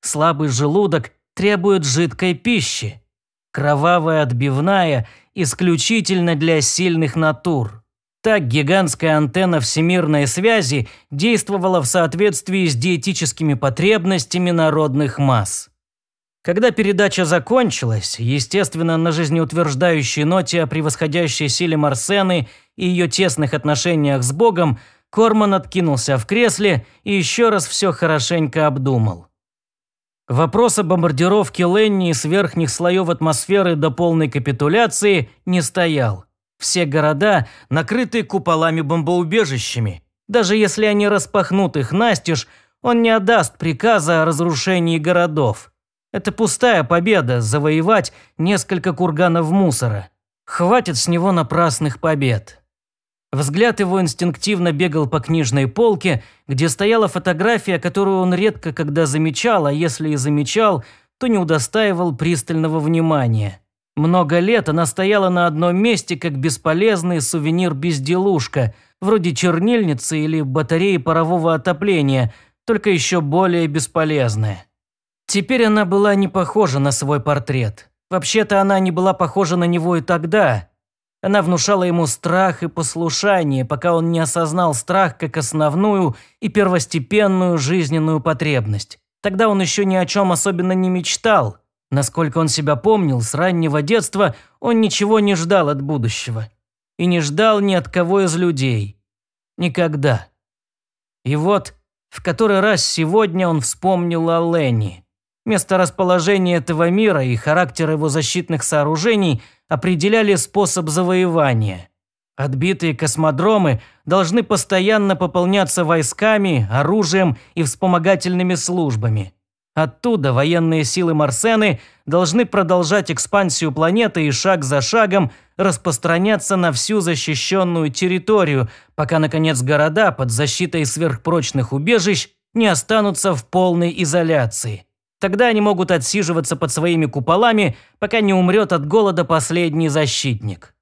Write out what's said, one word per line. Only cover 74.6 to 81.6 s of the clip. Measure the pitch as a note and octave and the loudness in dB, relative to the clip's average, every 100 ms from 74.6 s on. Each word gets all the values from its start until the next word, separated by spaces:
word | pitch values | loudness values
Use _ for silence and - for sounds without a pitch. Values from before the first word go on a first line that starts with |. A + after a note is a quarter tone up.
| - _ _ _ _ _ - | -14 _ _ _ _ _ -6
Теперь | G3 - B3+ | -4 0 0
она | A3+ G#3+ | 2 2
была | G3 G3 G#3 | 2 2 2
не | G3 G3 | 2 0
похожа | G3 F3 G#3+ F#3 C3+ | -2 -2 0 2 2
на | C#3 | 0
свой | B2+ C#3+ D3 | -2 -2 -2
портрет. | B2 C#3 B2 C3 A2 - - _ _ | 0 -2 -2 -4 -4 -6 -20 _ _
Вообще-то | F3+ F3+ A3 G#3 G3 | -4 0 -2 2 2
она | G3 G3 | 2 2
не | F#3 | 0
была | E3 F#3 | 0 0
похожа | F#3 E3 G3 F3 F3+ | 0 -2 -2 0 0
на | |
него | F3 F3 E3 E3+ | 0 0 0 -2
и | |
тогда. | C#3 E3+ D#3+ G#3 E3+ A2+ - _ _ _ _ _ | 0 -2 0 2 2 2 -4 _ _ _ _ _
Она | F#3+ G#3 | 0 0
внушала | E3+ F3+ | 2 0